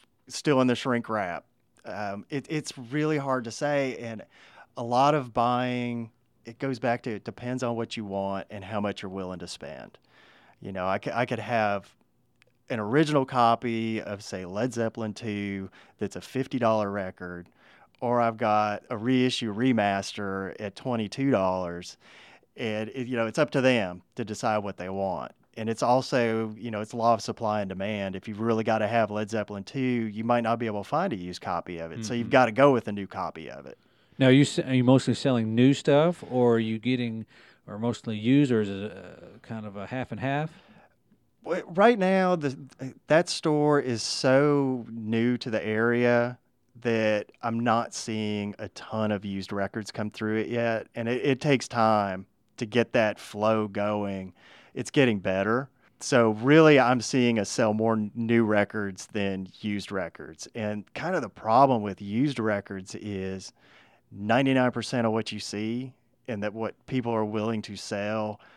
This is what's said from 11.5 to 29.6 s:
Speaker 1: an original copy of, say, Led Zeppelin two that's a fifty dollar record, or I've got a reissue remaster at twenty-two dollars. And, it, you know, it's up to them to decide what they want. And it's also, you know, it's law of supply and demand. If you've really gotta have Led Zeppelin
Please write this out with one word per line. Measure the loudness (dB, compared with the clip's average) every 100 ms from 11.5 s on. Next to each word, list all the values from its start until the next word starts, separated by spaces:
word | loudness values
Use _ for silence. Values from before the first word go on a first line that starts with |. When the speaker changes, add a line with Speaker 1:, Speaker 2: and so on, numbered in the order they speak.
| 0 0 -2 -6 _ _ _ _ _ _ _ -8
Speaker 1:
an | -6
original | 0 2 4 2 0
copy | 4 4 4 0 -4 -2 -4
of, | -6 -8
say, | -8 -10
Led | -8 -4 -4
Zeppelin | -2 -4 -4 -8
two | -6 -6 -4 -4 -6 -8 -14 -20 -8
that's | -8 -8
a |
fifty | -8 -6 -4 0
dollar | 2 2 0
record, | -4 -6 -8 -12 -12 -14 _ _ _ _ -8
or | -2 2
I've | 2 2
got | 2 2 2 -2 -6
a | -4
reissue | 2 2 2 0 -4
remaster | 0 2 4 2 2 -4 -8 -6 -6 -8 -8
at | -10 -8
twenty-two | -4 -4 -4 -2 2
dollars. | 4 4 0 -2 -8 -12 -18 -20 -20 -20 -20 _ -8
And, | -4 -4 -6
it, | -8 -4
you | -2
know, | -2
it's | 0
up | 0
to | 2
them | 4 4 0 -6 _
to | -10
decide | -8 -4 0 0
what | -2 -8
they | -6
want. | -4 -2 -4 -8 -14 _ -8
And | -4
it's | 0
also, | 2 2 2 2 2 0 -4 -8
you | -8
know, | -6
it's | -6
law | 0 2
of | 2
supply | 0 -4 -2 -2
and | -4
demand. | -4 -4 -4 -6
If | -8 -8
you've | -4
really | 0 0
gotta | 2 2 2
have | 2 0
Led | -2 -4
Zeppelin | -4 -4 -8